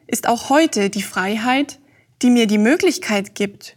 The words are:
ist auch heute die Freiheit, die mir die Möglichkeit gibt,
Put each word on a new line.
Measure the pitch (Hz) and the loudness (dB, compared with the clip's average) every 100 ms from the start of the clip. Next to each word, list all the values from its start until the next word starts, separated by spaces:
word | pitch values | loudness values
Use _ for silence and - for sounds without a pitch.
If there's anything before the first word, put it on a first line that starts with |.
| - | -8
ist | - - | -4 -2
auch | 233 - | -2 2
heute | 277 320 220 196 | 2 2 2 -2
die | 202 | -2
Freiheit, | - 196 185 220 240 262 285 - _ _ _ - | -6 -4 -4 -2 0 0 -2 -8 _ _ _ -2
die | 247 | 2
mir | 240 226 | 4 4
die | 208 | 2
Möglichkeit | 220 359 370 - - 208 202 | 2 2 0 -2 -2 -4 -4
gibt, | - 202 - - | -6 -6 -8 -20